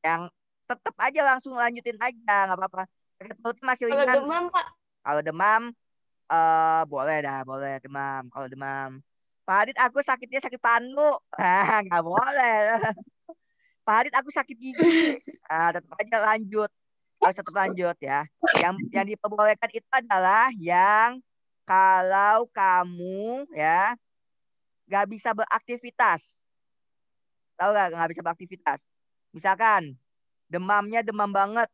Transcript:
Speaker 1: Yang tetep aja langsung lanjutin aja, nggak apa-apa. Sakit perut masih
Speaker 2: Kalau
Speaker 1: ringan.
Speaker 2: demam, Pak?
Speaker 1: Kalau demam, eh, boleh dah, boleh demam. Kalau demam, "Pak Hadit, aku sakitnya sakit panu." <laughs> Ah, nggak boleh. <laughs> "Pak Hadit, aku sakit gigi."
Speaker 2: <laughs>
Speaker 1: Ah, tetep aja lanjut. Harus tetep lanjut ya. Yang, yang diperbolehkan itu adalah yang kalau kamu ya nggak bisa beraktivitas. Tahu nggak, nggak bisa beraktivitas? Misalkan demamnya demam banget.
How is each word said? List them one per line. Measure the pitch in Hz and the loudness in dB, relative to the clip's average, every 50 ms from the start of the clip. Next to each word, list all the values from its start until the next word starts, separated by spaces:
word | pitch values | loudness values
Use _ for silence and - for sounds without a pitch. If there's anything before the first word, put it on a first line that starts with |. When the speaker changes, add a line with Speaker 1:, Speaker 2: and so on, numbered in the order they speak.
Speaker 1:
Yang | - 160 165 165 175 175 _ _ _ _ _ _ _ | 0 -2 -2 -2 -4 -10 _ _ _ _ _ _ _
tetep | _ 247 - _ - - | _ -10 -8 _ -10 -6
aja | _ 214 254 277 311 294 | _ -4 -2 0 2 2
langsung | 277 262 262 - 277 262 | 2 2 0 -2 -10 -4
lanjutin | 240 240 240 240 240 233 233 233 214 | -2 -2 -2 -2 -4 -8 -10 -6 -4
aja, | 226 247 247 226 233 220 208 202 196 | -6 -6 -6 -6 -4 0 2 2 2
nggak | 190 185 180 | 0 -2 -4
apa-apa. | 190 190 - 185 190 185 _ _ _ _ _ _ | -4 -6 -6 -8 -10 -10 _ _ _ _ _ _
Sakit | 190 214 226 _ | -18 -18 -18 _
perut | 226 233 233 _ | -8 -8 -8 _
masih | - 254 254 247 254 | -2 -4 -2 -2 -2
Speaker 2:
Kalau | 233 277 277 | -2 0 2
Speaker 1:
ringan. | 285 254 254 277 | 2 4 2 2
Speaker 2:
demam, | 269 285 330 339 359 349 | 2 0 -4 -4 -4 -2
Pak? | 349 359 - - _ _ _ _ _ _ _ | -2 -4 -4 -4 _ _ _ _ _ _ _
Speaker 1:
Kalau | - 147 151 151 | -4 -4 -2 -2
demam, | 156 156 165 190 208 214 220 233 240 233 _ _ _ _ _ _ _ _ _ _ _ | -4 -4 0 2 2 2 2 0 -4 -14 _ _ _ _ _ _ _ _ _ _ _
eh, | 151 165 165 165 160 160 160 160 160 160 160 | 0 2 2 4 4 2 2 2 2 0 -2
boleh | 151 143 135 131 147 160 151 | -2 -4 -4 -2 -2 -2 -2
dah, | 147 139 135 135 135 | -4 -4 -6 -8 -8
boleh | 131 131 135 139 139 135 135 | -10 -10 -8 -8 -8 -8 -10
demam. | _ 135 139 139 139 139 135 135 131 123 | _ -12 -10 -8 -8 -6 -8 -10 -12 -12
Kalau | _ 135 139 | _ -14 -12
demam, | 127 131 135 139 139 135 139 135 135 131 135 - _ _ _ _ _ _ _ _ | -12 -12 -12 -10 -10 -8 -8 -10 -10 -12 -18 -20 _ _ _ _ _ _ _ _
"Pak | - 190 196 220 | 0 2 2 2
Hadit, | 254 269 214 | 2 2 0
aku | 254 254 233 269 | 0 0 2 -2
sakitnya | 285 - 262 240 247 240 262 269 | -2 -2 -4 -4 -6 -8 -8 -8
sakit | - - 240 247 | -8 -8 -12 -4
panu." | - 240 233 233 240 254 269 285 294 302 277 - _ _ - | 0 2 2 2 0 -2 -2 2 2 2 2 0 _ _ -8
<laughs> | - 196 180 180 190 196 - 220 214 | -2 0 2 2 4 4 4 2 0
Ah, | 208 | 0
nggak | 190 175 175 165 | 0 0 -2 0
boleh. | 165 175 208 240 269 285 285 254 240 226 214 208 214 226 226 214 | 0 0 0 0 0 0 0 2 2 2 2 2 2 0 0 -2
<laughs> | 220 214 - 226 _ _ _ _ - 330 _ _ _ _ _ _ _ _ _ _ | -4 -6 -8 -14 _ _ _ _ -20 -20 _ _ _ _ _ _ _ _ _ _
"Pak | - 208 | 0 2
Hadit, | 220 254 294 - | 2 2 2 0
aku | 269 262 277 | -2 -2 -2
sakit | - 320 262 _ 254 | -4 -6 -6 _ -10
gigi." | 226 240 262 254 | _ -14 -12 0
Speaker 2:
<laughs> | - 330 339 330 330 330 311 277 233 _ - 302 _ _ | 4 4 6 6 6 4 4 0 -4 _ -18 -20 _ _
Speaker 1:
Ah, | _ 156 160 165 170 | _ -2 0 0 0
tetep | 170 175 - _ 165 | 0 -2 -8 _ -10
aja | - 208 220 233 226 | -10 -6 -2 -2 0
lanjut. | 208 214 214 220 220 190 208 214 214 208 _ _ _ _ _ _ _ _ _ | 2 2 0 0 -2 -4 -2 -2 -2 -2 _ _ _ _ _ _ _ _ _
Harus | _ - 208 185 - | _ 2 2 2 0
tetep | - - 165 | -8 -6 -2
lanjut | 202 190 185 190 180 180 175 170 _ | -2 -2 -2 -2 -2 -2 -4 -4 _
ya. | - 135 135 143 151 156 _ _ - 330 - - | -6 -4 -4 -4 -4 -6 _ _ -2 0 2 2
Yang, | 165 175 185 190 147 - | 2 0 -2 -4 -10 -6
yang | - 190 196 196 | -4 -4 -4 -4
diperbolehkan | 214 - - 214 208 208 214 214 214 - - 226 - | -6 -8 -6 -8 0 2 2 2 2 2 -2 -8 -8
itu | 226 _ _ | -10 _ _
adalah | - 262 240 233 208 190 185 185 196 220 233 262 247 | -2 -2 0 0 0 2 4 4 4 4 4 2 0
yang | 208 165 170 175 180 180 196 208 214 220 240 247 262 _ _ _ _ _ _ _ _ _ | -4 -4 0 2 4 4 4 6 4 4 2 0 -4 _ _ _ _ _ _ _ _ _
kalau | - 190 190 190 190 185 185 185 185 190 196 202 208 214 226 240 233 | 0 2 4 6 6 6 4 4 2 2 4 4 4 4 2 2 -2
kamu | _ 233 196 190 185 180 180 180 180 175 175 180 190 196 208 220 240 262 285 285 | _ 0 2 2 4 2 0 -2 -6 -10 -10 -8 -8 -6 -6 -6 -6 -8 -10 -12
ya | 330 151 151 160 165 180 190 214 240 226 _ _ _ _ _ _ _ _ _ _ _ _ _ _ _ _ _ | -6 -2 0 2 2 2 2 0 -2 -6 _ _ _ _ _ _ _ _ _ _ _ _ _ _ _ _ _
nggak | _ 185 196 202 196 | _ -2 -2 -2 -2
bisa | 220 214 - 240 | -4 -6 -4 -4
beraktivitas. | 220 214 226 - - 226 _ - 240 240 247 240 _ _ 247 214 175 160 - _ _ _ _ _ _ _ _ _ _ _ _ _ _ _ _ _ _ _ _ _ _ _ _ _ _ | -2 -2 -2 -2 -2 -4 _ -6 -12 -12 -12 -16 _ _ 2 2 2 0 -4 _ _ _ _ _ _ _ _ _ _ _ _ _ _ _ _ _ _ _ _ _ _ _ _ _ _
Tahu | _ 170 202 | _ 0 2
nggak, | 214 208 196 180 | 2 2 2 0
nggak | 165 170 165 160 | 0 -2 -4 -4
bisa | 165 165 175 | -4 -6 -6
beraktivitas? | 170 170 _ 185 175 190 180 _ - 139 139 _ _ _ _ _ _ _ _ _ _ | -6 -6 _ -10 -20 -20 -6 _ -4 -4 -4 _ _ _ _ _ _ _ _ _ _
Misalkan | _ 160 156 190 190 190 226 226 214 196 170 147 131 - _ _ _ _ _ _ _ _ _ | _ -6 -2 -2 0 2 4 4 4 4 0 -2 -12 -16 _ _ _ _ _ _ _ _ _
demamnya | _ 160 175 180 190 208 208 202 208 220 233 | _ -8 -8 -2 0 0 0 0 0 -2 -4
demam | 226 214 208 214 208 202 | -4 -4 -4 -4 -4 -2
banget. | 196 196 196 202 214 233 233 - | 2 0 0 0 0 -2 -2 -2